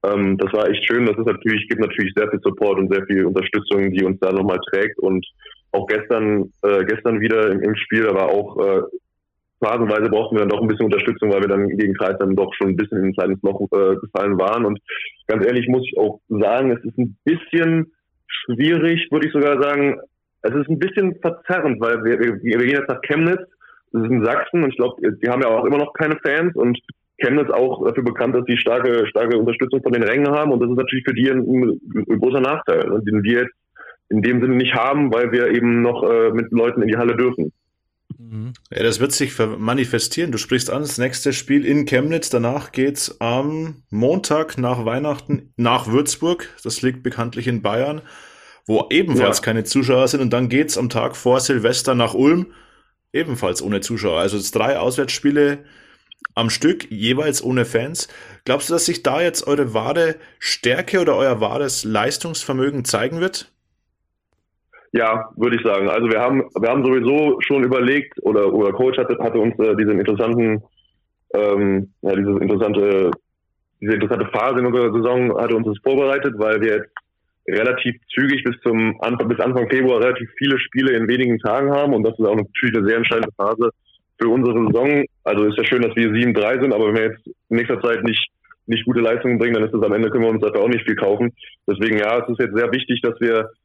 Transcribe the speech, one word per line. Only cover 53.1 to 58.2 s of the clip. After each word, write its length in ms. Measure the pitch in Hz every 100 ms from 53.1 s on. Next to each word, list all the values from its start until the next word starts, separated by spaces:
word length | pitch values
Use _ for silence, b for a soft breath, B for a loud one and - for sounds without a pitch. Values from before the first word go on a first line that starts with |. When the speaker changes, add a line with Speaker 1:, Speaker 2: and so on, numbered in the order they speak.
Speaker 3:
ebenfalls 480 | 147 160 120 95 90
ohne 200 | - 101
Zuschauer. 380 | - 113 98 80
Also 180 | 95 101
jetzt 140 | 98
drei 260 | 117 113 139
Auswärtsspiele 800 | 120 127 131 - 143 147 143 143 B B B B B _ -
am 140 | - 117
Stück, 420 | - 151 175 -
jeweils 540 | 107 113 127 151 -
ohne 220 | - 127 117
Fans. 420 | 117 127 170 - B